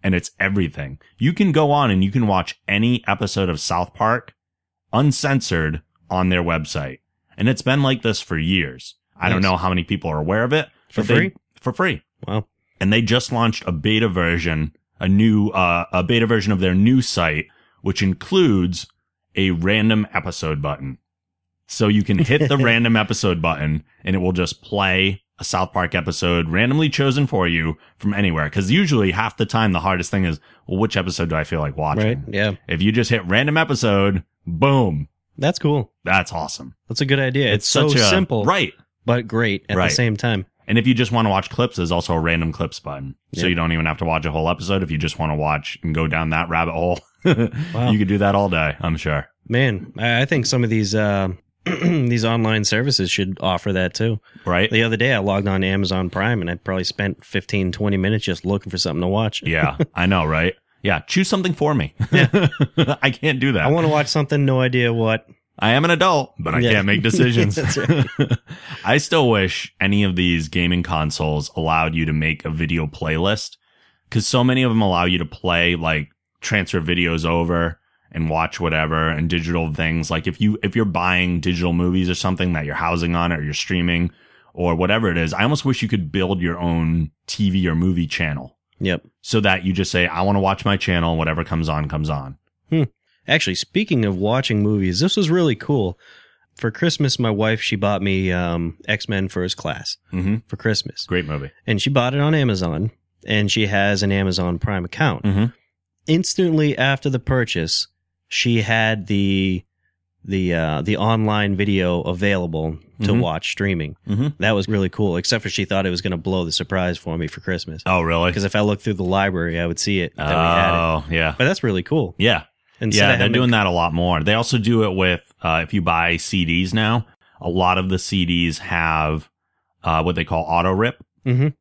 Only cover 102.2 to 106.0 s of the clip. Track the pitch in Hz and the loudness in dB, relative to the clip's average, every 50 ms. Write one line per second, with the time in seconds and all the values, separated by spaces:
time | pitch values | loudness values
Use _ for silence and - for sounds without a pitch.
102.2 | 143 147 160 156 139 123 107 92 90 85 78 76 95 113 - _ _ _ _ _ | 0 2 2 2 2 2 0 0 0 -2 -2 -2 -4 -4 -6 _ _ _ _ _
103.2 | - - 110 107 101 101 - 113 110 98 104 101 98 101 104 95 101 98 98 98 | -4 -2 0 0 2 2 0 0 0 0 2 2 2 2 2 0 0 0 2 2
104.2 | 98 95 90 90 90 90 87 82 - - 101 95 87 87 - - 156 143 101 - | 2 0 0 0 -2 -2 -2 -2 -4 -4 -4 -4 -4 -6 -4 -2 0 0 0 0
105.2 | - 104 98 98 107 120 - _ _ _ _ _ _ _ _ _ | 0 0 2 2 2 0 -2 _ _ _ _ _ _ _ _ _